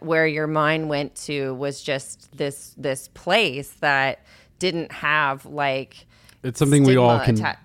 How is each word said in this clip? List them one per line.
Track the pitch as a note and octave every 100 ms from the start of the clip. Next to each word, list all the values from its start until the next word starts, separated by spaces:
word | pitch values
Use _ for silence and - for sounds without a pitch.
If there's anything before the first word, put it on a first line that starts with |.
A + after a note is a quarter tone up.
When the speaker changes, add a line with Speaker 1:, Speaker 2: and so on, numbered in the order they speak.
Speaker 1:
where | D#3+ D#3+ D#3+
your | D3+ D#3
mind | D#3 D3+ D#3+ D#3
went | D3 D3 - -
to | C#3+ C3+ B2+
was | C#3+ C3+
just | - C3+ - - - C#3
this, | C#3+ C#3 - -
this | C#3 C3 -
place | - - G#3 F#3+ C3 C3+ -
that | D3+ C3+ C3+ - _ - _ -
didn't | F3+ E3 D#3
have, | - D3 D3+ C#3+ C3+
like, | C#3+ D3 C#3 C3+ C3 - _ _ _ _
Speaker 2:
It's | C3 A#2+
something | C#3+ C#3+
we | C3+ B2+
all | A#2+ A#2
Speaker 1:
stigma | C3 A2
Speaker 2:
can, |
Speaker 1:
atta-, | B2 -